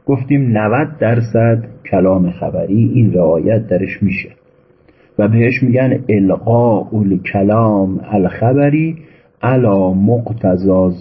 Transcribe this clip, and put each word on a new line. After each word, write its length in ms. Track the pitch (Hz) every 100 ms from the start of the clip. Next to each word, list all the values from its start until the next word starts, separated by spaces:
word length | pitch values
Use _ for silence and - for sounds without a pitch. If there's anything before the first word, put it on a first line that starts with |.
| -
گفتیم 520 | 139 - 143 127 107
نود 400 | 107 123 156 156
درصد 640 | 110 117 113 117 117 113 - - -
کلام 400 | 95 92 95 87
خبری 600 | - 82 85 85 107 113
این 200 | 123 107
رعایت 540 | 90 80 82 92 110 -
درش 360 | 90 95 -
می‌شه 260 | 98 95 - - _ _ _ _ _ _ _ -
و 80 | 104
بهش 360 | 113 117 135
می‌گن 400 | 127 123 131 - -
القاء 800 | 107 95 87 - 120 120 101 -
الکلام 1080 | 107 98 92 - 101 101 107 113 101 95 95 -
الخبری 840 | 104 90 - 113 139 143 151 160 165 - - _ _
علی 520 | 120 127 120 98 92
مقتضی 960 | 95 104 120 117 - 92 90 95 92 92 87